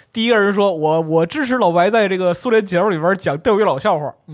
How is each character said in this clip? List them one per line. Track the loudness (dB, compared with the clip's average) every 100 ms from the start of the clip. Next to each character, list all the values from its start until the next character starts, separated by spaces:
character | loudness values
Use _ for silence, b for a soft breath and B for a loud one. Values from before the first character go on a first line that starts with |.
| B
第 | -4 0
一 |
个 | 2
人 | 2
说 | 2 0 0
：“我， | 0 0
我 | 0 0 0
支 | -2 -2
持 | 0
老 | 2
白 | 2 2
在 | 2 0
这 | 0
个 | -2
苏 | -2 0
联 | 0 0
节 | 0
目 | 0
里 | 0
边 | -2 -2
讲 | -2 -2
钓 | 0 2
鱼 |
佬 | 0 0
笑 | -2 -2
话。” | -4 -12 -16